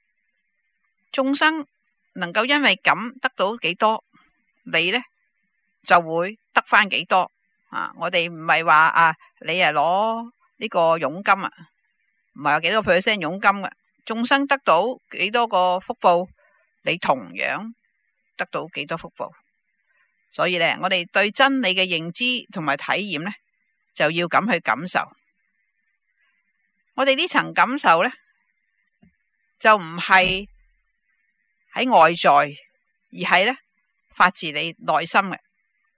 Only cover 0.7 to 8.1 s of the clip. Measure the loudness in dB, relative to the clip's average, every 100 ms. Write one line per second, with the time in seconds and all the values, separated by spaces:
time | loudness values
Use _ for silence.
0.7 | _ _ _ _ -4 -2 2 0 0 -10
1.7 | _ _ _ _ -12 -4 -2 0 2 2
2.7 | 2 0 -2 -4 -8 -8 -2 -4 -2 -6
3.7 | -2 -2 -2 -8 _ _ _ _ _ -4
4.7 | -2 0 -4 -8 _ _ _ _ _ _
5.7 | _ 2 2 2 -2 -4 -6 _ -4 2
6.7 | 2 2 -2 0 0 0 _ _ _ _
7.7 | -10 -10 -6 -4